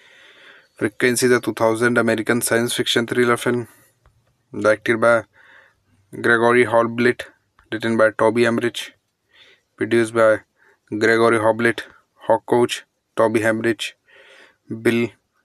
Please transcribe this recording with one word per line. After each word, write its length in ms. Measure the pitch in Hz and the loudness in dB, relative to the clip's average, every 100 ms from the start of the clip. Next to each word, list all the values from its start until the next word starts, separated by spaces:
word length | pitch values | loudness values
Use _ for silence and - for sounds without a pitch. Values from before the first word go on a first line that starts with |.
| _ _ - - - - _ - | _ _ -20 -20 -20 -20 _ -6
Frequency 480 | 110 - 127 120 127 | -6 -2 -2 0 2
is 40 | 123 | 0
a 40 | 131 | 0
two 80 | 110 | -2
thousand 400 | 113 113 120 117 | 0 0 0 0
American 400 | 117 110 110 120 - | 0 0 -2 -2 0
science 280 | 117 120 - | -2 -2 -4
fiction 280 | 120 - 117 | -2 -2 -2
thriller 280 | 123 123 120 | 0 0 0
film 160 | 127 120 110 _ _ _ _ _ _ _ _ | -2 -4 -6 _ _ _ _ _ _ _ _
directed 460 | 104 107 107 - 113 | -4 0 0 -2 0
by 100 | 117 117 - _ _ - _ _ _ _ _ - 117 | 2 2 -2 _ _ -20 _ _ _ _ _ -4 0
Gregory 380 | 117 117 123 110 | 2 4 4 2
Hoblit, 520 | 117 117 117 120 123 - _ _ _ _ | 2 0 0 -2 -2 -8 _ _ _ _
written 260 | 107 113 110 | -6 -2 2
by 60 | 110 - | 0 2
Toby 240 | 110 117 117 | 0 2 0
Emmerich, 300 | 117 120 - - - _ _ _ _ _ _ _ - | 0 -4 -6 -12 -18 _ _ _ _ _ _ _ -10
produced 360 | 110 117 110 113 | -2 0 0 2
by 100 | 110 107 - _ _ _ _ | 2 2 -4 _ _ _ _
Gregory 500 | 107 113 117 117 113 110 | -2 0 2 2 2 2
Hoblit, 360 | 110 117 - - _ _ _ - | 2 0 -2 -8 _ _ _ -2
Hawk 180 | 113 - | -2 0
Coach, 240 | 123 120 - - _ _ - | 0 0 -2 -12 _ _ -2
Toby 260 | 110 113 110 | 0 2 0
Emmerich, 380 | 110 113 107 - - _ - - - - _ - 113 120 | 0 -2 -4 -8 -14 _ -20 -20 -20 -20 _ -14 -6 -2
Bill 220 | 117 117 - _ _ | -2 -2 -8 _ _